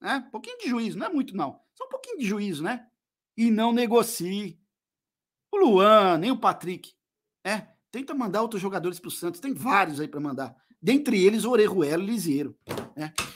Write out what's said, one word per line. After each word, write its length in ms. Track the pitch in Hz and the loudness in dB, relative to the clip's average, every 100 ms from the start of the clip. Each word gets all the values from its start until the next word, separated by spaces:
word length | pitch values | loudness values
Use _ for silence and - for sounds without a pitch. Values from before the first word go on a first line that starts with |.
né? 240 | 196 269 269 | -6 -6 -6
Um 40 | |
pouquinho 280 | 220 480 494 | -16 -14 -10
de 100 | 359 | -4
juízo, 300 | 233 226 170 | -4 -4 -6
não 80 | 359 | -4
é 40 | |
muito 260 | 302 - 190 | -4 -4 -6
não. 240 | 139 - _ | -8 -8 _
Só 100 | _ | _
um 40 | 523 | -12
pouquinho 300 | 523 523 381 | -12 -12 -8
de 80 | 196 | -4
juízo, 360 | 208 208 147 | -4 -4 -6
né? 240 | 180 240 - _ _ _ _ - | -6 -8 -12 _ _ _ _ -2
E 140 | 233 | 2
não 220 | 214 233 | 2 2
negocie 880 | 233 233 233 220 - 175 202 196 - _ _ _ _ _ _ _ _ _ | 2 4 4 2 -4 -4 -4 -8 -14 _ _ _ _ _ _ _ _ _
o 40 | 415 | 4
Luan, 640 | 302 185 208 220 190 160 | 6 8 8 8 6 2
nem 120 | 214 | 0
o 80 | 254 | 0
Patrick, 540 | 196 - 170 170 - _ _ _ _ _ | 0 -2 -8 -10 -12 _ _ _ _ _
né? 240 | 185 214 - _ _ | -6 -6 -8 _ _
Tenta 220 | 240 277 | -12 -6
mandar 300 | 294 220 202 | -4 -2 -2
outros 180 | 226 208 | -2 -4
jogadores 380 | 190 190 175 175 | -4 -4 -6 -8
pro 120 | 170 | -12
Santos, 300 | - 170 170 | -8 -8 -8
tem 140 | 277 | -8
vários 460 | 139 233 202 170 143 | -6 2 2 2 -2
aí 80 | 151 | -6
pra 120 | 147 | -6
mandar. 340 | 147 131 123 - _ _ | -6 -6 -10 -12 _ _
Dentre 420 | 170 277 269 202 | 2 2 2 4
eles, 200 | 190 220 | 4 4
o 60 | 220 | 2
Orejuela 520 | 233 208 185 143 165 | 4 4 2 0 -2
e 40 | 196 | -2
Lisieiro, 520 | 233 170 139 147 - - - - - | -4 -2 -2 -4 -10 -12 -12 -12 -12
né? 180 | 156 - - | -10 -8 -10